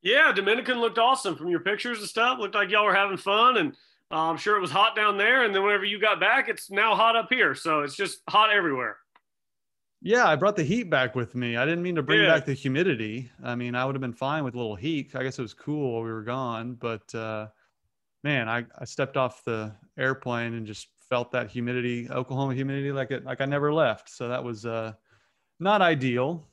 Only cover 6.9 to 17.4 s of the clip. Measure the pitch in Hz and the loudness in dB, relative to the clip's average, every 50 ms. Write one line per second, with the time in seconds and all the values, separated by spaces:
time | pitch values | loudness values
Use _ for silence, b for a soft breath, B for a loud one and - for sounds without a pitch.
6.9 | 208 180 220 226 226 233 220 226 254 247 208 156 135 - - 165 160 151 147 143 | 4 4 4 4 4 2 2 0 2 2 2 2 2 -2 -2 0 0 0 0 -2
7.9 | 135 - 196 180 - - _ - - 208 220 214 208 208 180 160 139 127 123 110 | -4 -4 -4 -4 -4 -10 _ 2 4 4 6 6 4 2 2 2 -2 -2 -4 -4
8.9 | 101 - _ _ _ _ _ _ _ _ _ _ _ _ _ _ _ _ _ _ | -6 -10 _ _ _ _ _ _ _ _ _ _ _ _ _ _ _ _ _ _
9.9 | _ _ - 170 214 247 240 185 156 143 175 202 208 - 160 131 196 240 240 175 | _ _ 0 2 4 4 6 4 4 4 4 2 2 2 0 0 0 -2 0 0
10.9 | 156 135 127 123 - 127 120 - - 123 123 120 117 117 127 151 165 170 175 180 | 2 2 2 2 0 -4 -4 -4 -4 -4 -4 -2 0 0 0 0 0 -2 -2 -2
11.9 | 175 160 139 123 202 214 208 185 165 156 139 - 139 - - 139 131 143 180 190 | -2 -2 0 2 4 4 6 6 6 4 4 -2 -6 -4 -2 -2 0 2 2 2
12.9 | 147 110 113 107 107 123 127 113 _ _ 127 123 120 120 123 123 120 123 127 135 | 2 0 -2 -6 -6 -8 -10 -12 _ _ -8 -8 -6 -6 -6 -4 -2 -2 -2 -2
13.9 | 139 139 131 123 117 - 131 135 147 160 147 127 117 123 120 110 107 92 98 156 | -2 -4 -6 -6 -6 -4 -4 -4 -2 -2 -4 -4 -6 -6 -6 -6 -6 -6 -6 -4
14.9 | 165 147 127 - - 131 127 135 127 - 127 107 - _ - - 151 151 143 127 | -4 -4 -6 -8 -8 -6 -6 -6 -6 -8 -10 -10 -10 _ -10 -8 -6 -4 -4 -4
15.9 | 117 113 113 113 113 110 107 113 120 135 131 120 113 110 117 123 123 120 - 120 | -4 -4 -6 -6 -8 -8 -6 -6 -6 -6 -6 -6 -6 -8 -8 -10 -10 -8 -6 -6
16.9 | 113 107 _ - - 117 113 113 110 107 | -6 -6 _ -10 -10 -8 -8 -6 -8 -8